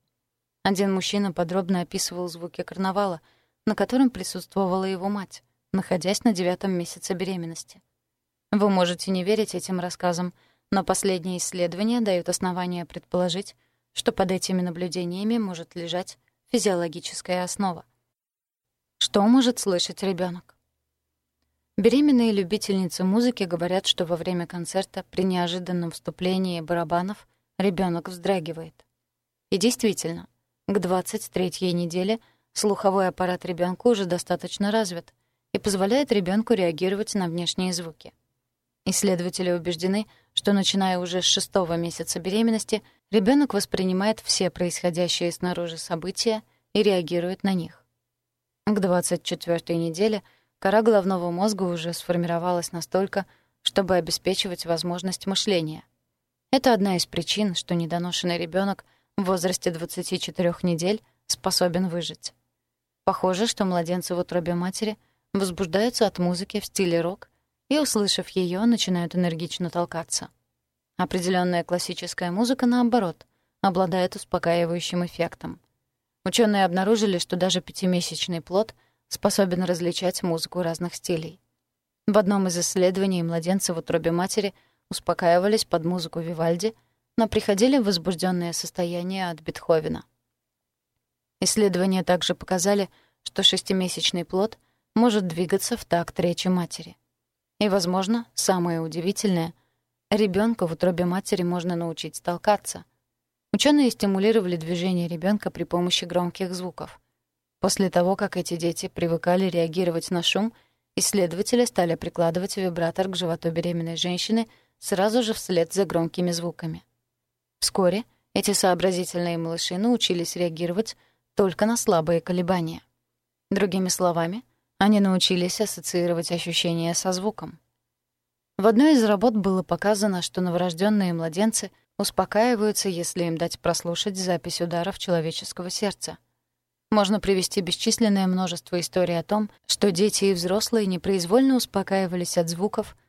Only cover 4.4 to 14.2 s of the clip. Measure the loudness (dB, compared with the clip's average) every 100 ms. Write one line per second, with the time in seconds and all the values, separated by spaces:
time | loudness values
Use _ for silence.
4.4 | -6 -2 0 0 -2 -4 -4 -6 -8 -16
5.4 | _ _ _ -4 0 -2 0 2 2 2
6.4 | 0 0 -2 -2 -4 -10 -6 -4 -4 -6
7.4 | -8 -12 -18 -20 _ _ _ _ _ _
8.4 | _ 2 4 4 2 0 -2 -2 0 0
9.4 | 0 -4 -4 -4 -4 -2 -2 0 -4 -6
10.4 | _ _ _ -2 0 0 2 0 -2 -4
11.4 | -6 -2 -2 0 0 2 2 0 -2 -2
12.4 | -2 -2 -4 -6 -8 -12 -4 -2 0 -2
13.4 | -8 -18 _ _ _ -4 -2 0